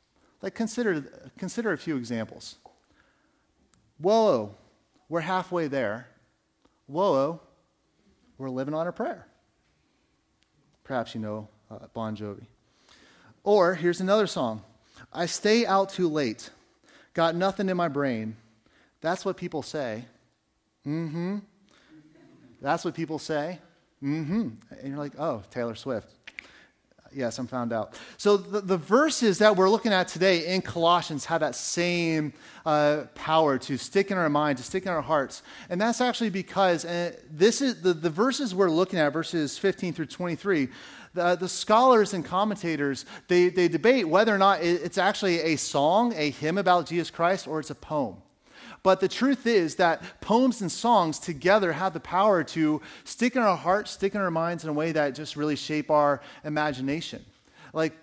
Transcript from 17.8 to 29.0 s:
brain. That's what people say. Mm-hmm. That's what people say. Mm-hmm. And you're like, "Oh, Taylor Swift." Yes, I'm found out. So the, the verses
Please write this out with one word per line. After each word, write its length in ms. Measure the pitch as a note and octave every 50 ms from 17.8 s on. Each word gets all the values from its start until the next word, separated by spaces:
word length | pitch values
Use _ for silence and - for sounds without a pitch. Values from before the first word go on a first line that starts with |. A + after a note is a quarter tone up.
| F3 E3
brain. 480 | C3+ C#3+ C#3+ C3+ A#2+ A2 A2 A2 A2 - _ _ _ _ _ _ _ _ _ _ _ _
That's 240 | - D#3+ F3+ F#3 -
what 140 | G3 F3 -
people 240 | F3 F3 - D#3 B2+
say. 420 | - - D3+ C#3 A#2+ G#2+ A2 A#2+ A#2 _ _ _ _ _ _ _ _ _ _ _ _ _ _ -
Mm-hmm. 520 | C#3 D3+ E3 E3 D#3+ C#3+ E3+ E3+ F3+ G3+ G#3 G3+ _ _ _ _ _ _ _ _ _ - - - _ _ _ - _ _ _ - - - -
That's 240 | - C#3 D#3+ E3 -
what 80 | F3 D3+
people 260 | - E3 C#3+ D#3+ D3
say. 400 | - - D#3+ D3 D3 E3 F3+ D#3 - _ _ _ _ _ _ - C#3
Mm-hmm. 460 | C#3 D3 D#3+ D#3 C#3+ F#3 A3+ A3 C3+ A2 A2 - -
And 180 | - - - C#3
you're 100 | C#3 D3
like, 140 | D3 C#3+ - -
"Oh, 240 | D3 E3 C3 A2 F#2 -
Taylor 240 | - B2+ A#2+ A#2 A2+
Swift." 380 | - - C#3 B2+ G#2+ - - _ _ - - - - - - - - - _ _ _ _ _ _ _ _ - -
Yes, 260 | C#3 B2+ A#2 A2 -
I'm 80 | B2+
found 260 | A2+ C3 B2+ A#2+ A#2 A#2
out. 240 | A2 G#2 - - - - - -
So 200 | - - G#3 G#3
the, 240 | G3+ F3+ F3 F#3+ G#3
the 160 | G3 F3+ F#3+
verses 640 | F3+ C#3+ - G3+ C4